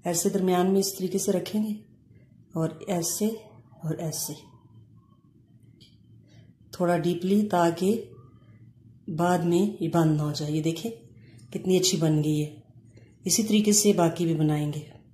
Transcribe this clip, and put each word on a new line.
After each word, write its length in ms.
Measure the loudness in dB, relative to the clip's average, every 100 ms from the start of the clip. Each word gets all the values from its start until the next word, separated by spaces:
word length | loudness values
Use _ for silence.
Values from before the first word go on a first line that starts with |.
ऐसे 240 | -4 -2 0
दरमियान 380 | 0 2 2 2
में 120 | 2
इस 180 | 0 -4
तरीके 220 | -4 -2
से 120 | 0
रखेंगे 440 | -2 -2 -4 -4 -6 -12 _ _ -20 -20 -20 -10
और 300 | -4 -4 -6 -6
ऐसे 380 | -4 -4 -2 -4 -4 -14 -20 -20 -12
और 120 | -8 -6
ऐसे 320 | -6 -6 -10 -12 -18 -20 -20 -20 -20 -20 _ _ _ _ _ -20 -20 _ -20 _ _ -20 _ -20 -20 _ -20 -4
थोड़ा 180 | 0 0
डीपली, 460 | 0 -2 0 0
ताकि 680 | 2 2 2 2 0 0 -6 -20 -20 -20 -20 -20 -20 _ -20 -20 -10
बाद 340 | -2 2 2
में 340 | 2 2 2 -2
ये 60 | 0
बंद 300 | 2 2 2
ना 60 |
हो 80 | -2
जाए। 200 | -4 -4
ये 100 | -2
देखें 300 | -2 -4 -8 -12 -20 -20 -20 -20 -12
कितनी 260 | -6 2 2
अच्छी 180 | 2 2
बन 240 | 2 2
गई 180 | 2 0
है। 240 | -2 -8 -20 -20 -20 -20 -20 _
इसी 180 | -2 0
तरीके 300 | 2 4 4
से 200 | 4 4
बाकी 320 | 4 2 2
भी 80 | -2
बनाएंगे। 580 | 2 2 0 -2 -6 -12 -20 -20